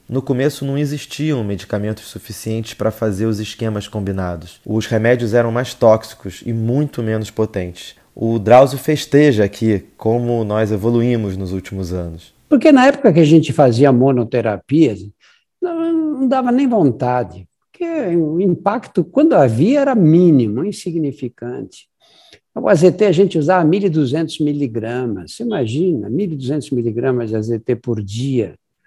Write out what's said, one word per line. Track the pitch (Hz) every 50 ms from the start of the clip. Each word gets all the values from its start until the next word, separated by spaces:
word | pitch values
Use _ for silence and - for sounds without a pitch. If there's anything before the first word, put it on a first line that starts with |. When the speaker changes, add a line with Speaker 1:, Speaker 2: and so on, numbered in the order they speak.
| _ -
Speaker 1:
No | 117 135 135
começo | - 135 123 135 147 143 - 139
não | 139 135 143
existiam | 147 143 147 143 - - - - 147 156 151 127 110
medicamentos | 101 101 92 - - - 104 104 107 107 110 -
suficientes | - - 113 - - 107 - - 113 110 113 110 - -
pra | - 104 110
fazer | 107 - 117 110 101 92 107
os | 113 110 101
esquemas | 107 107 - - 117 113 107 107 101 -
combinados. | - 107 101 95 98 95 92 90 87 82 78 85 - _ -
Os | - 107 110 107
remédios | - 120 110 110 113 127 120 117 110 104
eram | 120 117 117 113
mais | 120 127 - -
tóxicos | - - 113 110 110 - - - - - 101 90 - -
e | - 113
muito | 113 113 113 123 139 151 143 - - 117
menos | 110 110 110 110 -
potentes. | - - 110 107 - 101 90 90 87 - - - - _ _ _ -
O | - 110 113 113 113
Drauzio | 98 110 120 127 139 135 131 135
festeja | - - 156 143 - - - 143 151 147 123 107 104
aqui | 98 - - 113 110 107 95 - - _ -
como | - 110 113 120 120 120 120 117 113
nós | 104 104 107 110 101 107
evoluímos | 101 95 117 120 120 117 123 123 117 110 101 92
nos | 92 95 90 92
últimos | 95 90 - 98 95 95 85 90
anos. | 90 87 85 82 85 - - _ _ _ -
Speaker 2:
Porque | 302 254 - 311 294
na | 254 254
época | 277 277 - - 233 151
que | 165
a | 165
gente | 147 156 165 156 - 131
fazia | - 147 127 113 117 139 143 127
monoterapia, | 120 127 139 135 123 117 117 - 123 110 113 104 98 - - 135 160 160 127 104 92 92 101 - _ _ _ _ _ _ _ _ -
não, | 359 349 339 330 330 330 330
não | 320 311 311 302 254 269
dava | 254 262 262 247 247
nem | 240 254 277
vontade, | 262 233 214 165 135 117 - 131 123 127 123 117 90 85 92 95 _ _ _ _ _
porque | _ - 349 339 330 320 254 185 170
o | 175 160 151 156 170
impacto, | 196 190 175 - - 196 214 240 - - - - 160
quando | - - 269 302 320 320
havia, | 185 143 123 113 113 147 214 277 294
era | 277 277 254
mínimo, | 226 180 151 160 170 180 175 156 135 117 107 104 120 156
insignificante. | 208 202 - - 185 165 170 156 143 135 - - 120 - - - 120 123 117 110 - - - - _ _ _ _ _ _ _ _ _ - - _ _ -
O | - - -
A | 208
Z | 156 160 185 170
T | 180 214
a | 202
gente | 170 156 202 190 -
usava | 170 143 151 185 185 170
mil | 151 175 208 196
e | 196
duzentos | 151 156 147 123 131 160 165 151 - -
miligramas. | 156 147 147 143 143 123 113 117 107 113 120 127 127 120 107 92 87 - -
Você | - 233
imagina, | 240 214 170 127 110 117 147 180 190 165 120 101 101
mil | 113 160 208
e | 185 160
duzentos | 139 131 123 147 151 135 -
miligramas | 135 123 117 117 107 113 123 135 127 123 120 110
de | 110
A | 110 107
Z | 113 117 110
T | 110 - 123
por | 113 - 123 117 107
dia. | 101 98 101 113 127 139 135 123 107 87 - _ _ _ _ _ _